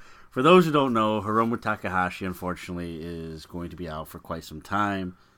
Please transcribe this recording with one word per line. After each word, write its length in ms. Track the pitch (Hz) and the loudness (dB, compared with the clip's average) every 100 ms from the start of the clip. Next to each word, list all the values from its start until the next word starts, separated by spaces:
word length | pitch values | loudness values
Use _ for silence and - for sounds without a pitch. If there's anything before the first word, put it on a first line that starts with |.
| - - - | -14 -20 -8
for 100 | 127 | 2
those 220 | 143 185 | 8 8
who 80 | 160 | 8
don't 220 | 147 135 | 4 4
know, 260 | 113 110 107 | 4 2 2
Hiromu 400 | 101 110 113 117 | 2 2 2 0
Takahashi, 640 | 110 107 101 92 90 - | -2 -4 -2 0 0 -2
unfortunately, 760 | 95 87 90 87 - 87 85 82 | -6 -4 -6 -6 -8 -8 -6 -8
is 420 | 85 85 82 78 | -8 -8 -10 -12
going 240 | - 87 85 | -12 -10 -10
to 60 | 80 | -8
be 120 | 82 | -8
out 200 | 78 80 | -8 -10
for 100 | 87 | -14
quite 240 | - 82 | -10 -10
some 180 | - 78 | -10 -14
time. 540 | - 101 101 98 90 90 _ | -4 -2 0 -2 -4 -8 _